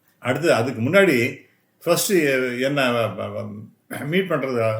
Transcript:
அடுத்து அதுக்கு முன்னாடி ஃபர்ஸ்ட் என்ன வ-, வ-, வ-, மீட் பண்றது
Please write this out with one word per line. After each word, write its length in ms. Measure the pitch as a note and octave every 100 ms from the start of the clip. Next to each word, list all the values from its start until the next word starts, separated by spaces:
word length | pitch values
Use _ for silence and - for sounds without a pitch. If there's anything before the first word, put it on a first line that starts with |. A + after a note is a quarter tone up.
| _ _
அடுத்து 360 | A#2+ C#3 E3
அதுக்கு 280 | B2+ B2+ A2
முன்னாடி 640 | B2+ G3 F#3 B2 C3 D3 _ _ _ _
ஃபர்ஸ்ட் 280 | E3+ E3+ - F#3 C#3+ C3 B2+ B2
என்ன 300 | C3+ C#3+ B2+
வ-, 300 | A#2+ A2 G#2+
வ-, 420 | G#2 G#2 G#2+ G#2 A2 _ _
வ-, 160 | - C#3
மீட் 240 | F#3 F#3
பண்றது 440 | D3+ C3+ A#2+ A2